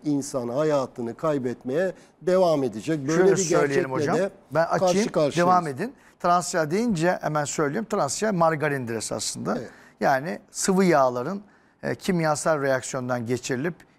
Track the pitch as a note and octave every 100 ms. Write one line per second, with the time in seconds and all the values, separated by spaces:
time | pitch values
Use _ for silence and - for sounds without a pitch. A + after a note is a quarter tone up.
0 | D3+ C#3+ C3 C3+ A#2+ B2 D#3 C#3+ B2+ -
1 | A#2 A2+ D#3+ D3 B2 A#2 B2 C#3+ F#3 -
2 | - _ D#3 F#3 F3+ D3+ C3 G#2 A#2+ D#3+
3 | C3+ E3 F#3 F#3 E3+ E3 C#3+ C#3 C3 C3
4 | D3 F3 G3 - _ C#3+ E3 F3 F#3 F3+
5 | A3+ F3+ D3 C#3 F3 F3+ D#3+ C3 A3 -
6 | - _ F3+ F3 E3+ F3+ D#3 F#3+ A#3+ F3
7 | E3+ F#3 D3+ D3+ D3 - D3 F#3 A3 G3+
8 | C#3+ - G#3+ F#3 E3 D#3+ D3+ C#3 A#2 A2+
9 | - A#2 - B2 A#2 A#3 - - - _
10 | G3+ C3 D#3 G#3 - - - F#3+ F#3+ D3+
11 | C3 B2 C3 G3 - _ _ _ C#3+ C3
12 | - F3+ D#3+ D3 F3 D3+ C3+ C3 - C3+
13 | B2 B2 A2+ B2 - B2+ D#3+ E3 -